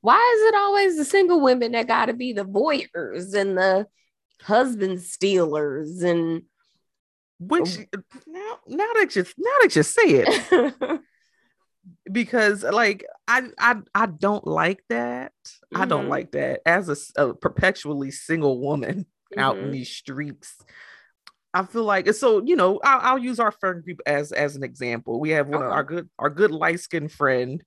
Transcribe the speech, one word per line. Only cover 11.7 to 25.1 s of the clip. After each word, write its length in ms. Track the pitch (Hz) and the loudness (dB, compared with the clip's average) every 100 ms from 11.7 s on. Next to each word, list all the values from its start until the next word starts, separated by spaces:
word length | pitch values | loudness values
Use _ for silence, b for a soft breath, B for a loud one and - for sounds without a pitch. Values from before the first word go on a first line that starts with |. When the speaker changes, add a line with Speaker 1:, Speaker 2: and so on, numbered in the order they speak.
| _ - _ - | _ -20 _ -8
Speaker 2:
because, 520 | 196 233 247 214 202 | -4 -2 2 2 2
like, 420 | 143 202 226 196 - - - | 0 2 2 0 -10 -16 -2
I, 160 | 247 254 - | -2 -2 0
I, 180 | 233 226 - | 0 0 -4
I 120 | 202 214 | -2 -2
don't 380 | 151 196 208 - | 0 -2 -2 -2
like 380 | 156 165 190 _ | 0 0 -2 _
that. 420 | 233 240 247 - _ - - _ | -6 -6 -8 -12 _ -20 -20 _
I 120 | - 190 | -6 -2
don't 160 | 151 | -2
Speaker 1:
Mm-hmm. 60 | 135 | -2
Speaker 2:
like 220 | 143 - | -6 -6
that. 300 | 143 131 135 - | -6 -4 -2 0
As 240 | 175 175 | 0 0
a 40 | |
s-, 180 | 143 - - | -8 -8 -2
a 160 | 139 | -2
perpetually 800 | - - - 185 185 147 143 139 | -2 -4 0 0 0 -6 -6 -6
single 480 | 135 - 165 143 131 | -10 -4 0 0 0
woman 460 | 143 147 123 185 185 _ _ - | -2 -4 -4 -6 -8 _ _ -2
out 200 | 135 160 | -2 -2
in 60 | |
Speaker 1:
Mm-hmm. 80 | 196 | -6
Speaker 2:
these 180 | 135 123 | -8 -10
streets, 680 | - - 135 147 - - - _ B B B B B - _ _ | -14 -14 -10 -10 -12 -20 -20 _ B B B B B -20 _ _
I 100 | 180 190 | -4 -4
feel 180 | 226 | -4
like, 280 | 220 196 190 | 0 0 2
so, 280 | 214 262 214 | 2 4 2
you 120 | 233 339 | 2 4
know, 240 | 185 196 | 4 4
I'll, 160 | - 269 254 | 2 2 2
I'll 60 | 262 | 0
use 200 | 247 233 | -2 -2
our 120 | 226 | -2
friend 320 | - 190 175 | 0 -6 -6
group 180 | 160 165 - | -10 -10 -2
as, 260 | 147 147 | -2 -2
as 240 | - 143 139 | -2 -4 -4
an 80 | |
example. 560 | 135 139 123 117 117 | -12 -8 -6 -6 -6